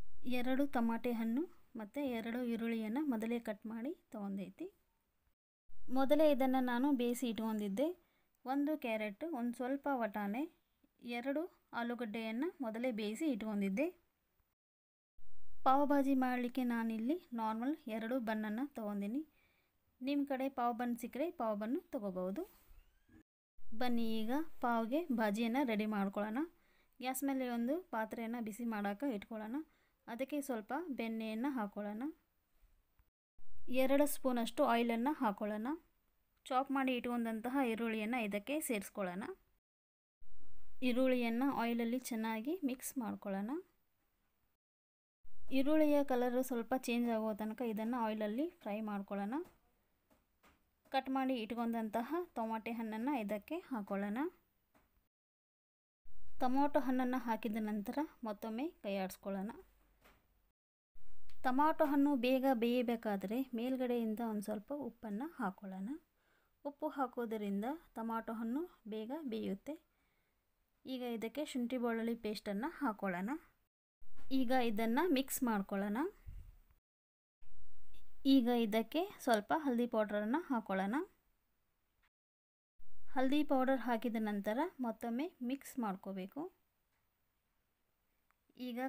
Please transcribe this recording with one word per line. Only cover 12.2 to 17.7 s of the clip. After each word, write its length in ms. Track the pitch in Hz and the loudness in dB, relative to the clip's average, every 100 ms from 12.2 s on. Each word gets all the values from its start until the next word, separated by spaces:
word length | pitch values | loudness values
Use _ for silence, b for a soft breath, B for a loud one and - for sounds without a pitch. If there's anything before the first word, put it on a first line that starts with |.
| 220 226 330 - 233 | -4 -2 -4 -4 -6
ಮೊದಲೇ 260 | 220 254 214 | -2 -2 -2
ಬೇಯಿಸಿ 260 | 208 220 320 | -4 -2 -2
ಇಟ್ಕೊಂಡಿದ್ದೆ. 540 | 220 220 208 196 196 330 - _ _ _ _ _ _ _ _ _ _ _ - - - - - - | -2 -2 0 0 0 -2 -4 _ _ _ _ _ _ _ _ _ _ _ -4 0 2 2 4 4
ಪಾವ್ 180 | 277 285 | 6 6
ಭಾಜಿ 240 | 285 269 269 | 4 4 4
ಮಾಡಲಿಕ್ಕೆ 420 | 254 247 240 262 247 | 2 0 -2 0 0
ನಾನಿಲ್ಲಿ 440 | 233 226 220 233 349 - 233 | 0 -2 -2 -2 -2 -4 -4
ನಾರ್ಮಲ್ 360 | 220 226 254 | -4 -2 -2